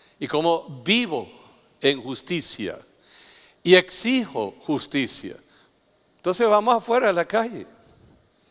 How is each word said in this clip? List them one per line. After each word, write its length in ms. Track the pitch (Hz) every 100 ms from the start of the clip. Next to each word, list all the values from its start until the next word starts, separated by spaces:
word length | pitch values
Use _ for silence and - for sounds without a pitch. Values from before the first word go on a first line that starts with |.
| - -
y 80 | 135
cómo 560 | 151 165 165 - 135
vivo 460 | 120 226 226 143 95 - - _ _ _
en 220 | 139 139
justicia 760 | 117 131 - 175 - - 95 - - _ - - - - - _
y 120 | 170
exijo 800 | 180 180 - 226 262 214 123 101 -
justicia. 760 | - 143 - 143 120 - 95 - _ _ _ _ _ _ _ _
Entonces 320 | 175 185 233
vamos 260 | 208 220
afuera 360 | 233 214 240 226
a 20 |
la 140 | 175 165
calle, 400 | 214 226 175 90 - _ _ _ _ _ _ _